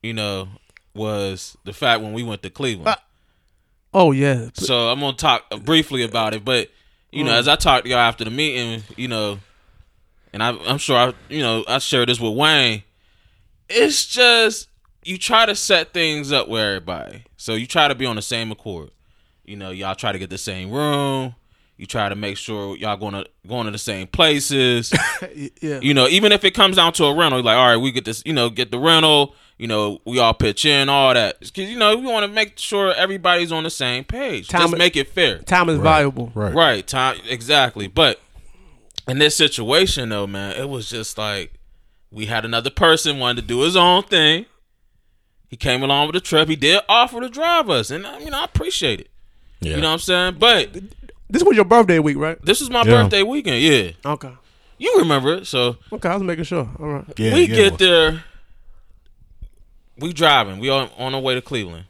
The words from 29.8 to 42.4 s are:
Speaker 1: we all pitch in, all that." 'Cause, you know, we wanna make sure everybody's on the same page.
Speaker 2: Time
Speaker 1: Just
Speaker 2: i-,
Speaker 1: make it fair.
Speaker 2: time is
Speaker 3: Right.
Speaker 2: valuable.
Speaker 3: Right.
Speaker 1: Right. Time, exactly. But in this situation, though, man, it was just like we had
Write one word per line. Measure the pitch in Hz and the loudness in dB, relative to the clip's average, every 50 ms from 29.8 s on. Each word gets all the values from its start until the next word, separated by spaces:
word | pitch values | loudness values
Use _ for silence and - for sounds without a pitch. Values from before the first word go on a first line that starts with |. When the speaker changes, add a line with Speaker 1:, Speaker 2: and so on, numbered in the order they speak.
| 104 104 101 - _ | -2 -2 -4 -8 _
Speaker 1:
we | 110 120 127 | -4 0 2
all | 120 113 110 | 2 2 2
pitch | - - 107 101 - - | 2 -2 -2 -2 0 0
in, | 151 143 139 139 139 | 2 2 2 2 2
all | 139 139 135 131 123 | 2 4 4 4 4
that." | 120 110 95 - _ | 4 2 0 -2 _
'Cause, | - - _ | -16 -14 _
you | 190 190 202 233 247 | -10 -10 -8 -2 0
know, | 220 208 214 | 2 2 2
we | 240 262 | 2 -2
wanna | 262 233 214 202 202 | -4 -2 -2 -2 -2
make | 208 220 214 208 _ - | -2 -2 -2 -2 _ -12
sure | - - 214 202 196 190 | -8 -4 -2 0 0 0
everybody's | 170 - 180 190 196 185 170 180 175 175 175 165 | 0 0 0 -2 -2 -2 2 2 2 2 0 -2
on | 165 160 160 | -4 -6 -6
the | 165 | -6
same | - - 135 123 123 127 135 | -6 -4 -4 -4 -4 -6 -8
page. | - - 247 277 254 170 104 95 - | -10 -10 -8 -8 -6 -8 -8 -8 -2
Speaker 2:
Time | - 175 | 0 2
Speaker 1:
Just | 170 165 170 | 2 2 2
Speaker 2:
i-, | 165 | 2
Speaker 1:
make | 175 180 - | 2 2 2
it | 151 135 - | 0 -4 -4
fair. | - 190 175 131 95 78 | -2 0 0 0 0 -4
Speaker 2:
time | - - 180 180 175 170 | -4 0 2 2 2 2
is | 156 143 | 0 2
Speaker 3:
Right. | 143 | 4
Speaker 2:
valuable. | 160 156 156 143 139 131 131 120 117 113 | 4 4 4 2 0 -2 -6 -10 -8 -6
Speaker 3:
Right. | 110 104 95 | -4 -4 -2
Speaker 1:
Right. | - 160 165 147 117 101 - | 2 4 4 4 2 0 -4
Time, | - - 131 127 131 120 87 95 113 | -6 -4 -2 -2 -2 -2 -4 -8 -10
exactly. | 127 117 117 123 151 143 131 123 - 104 101 95 | -10 -8 -2 2 2 2 2 2 -2 -8 -10 -4
But | - 160 160 131 98 - _ _ _ - - - - - - - - _ _ - _ - - - | 2 4 4 4 2 0 _ _ _ -20 -20 -20 -20 -20 -20 -20 -20 _ _ -18 _ -14 -8 -6
in | 131 139 | 0 2
this | 151 151 - | 2 2 2
situation, | - 160 139 - - 113 110 139 170 190 185 - 143 123 113 | 2 0 0 0 -4 -4 0 2 2 2 0 -2 -4 -6 -6
though, | 107 104 101 | -6 -6 -6
man, | 98 98 98 98 98 - - | -6 -8 -10 -10 -10 -10 -10
it | 135 139 | -10 -10
was | 139 123 110 - | -10 -10 -12 -10
just | 120 113 110 - - | -10 -10 -10 -10 -8
like | - 107 107 101 98 85 - - - - _ _ _ _ _ _ _ _ _ | -8 -6 -6 -6 -8 -10 -12 -16 -20 -20 _ _ _ _ _ _ _ _ _
we | 101 107 110 | -12 -10 -8
had | 107 117 110 | -4 -4 -4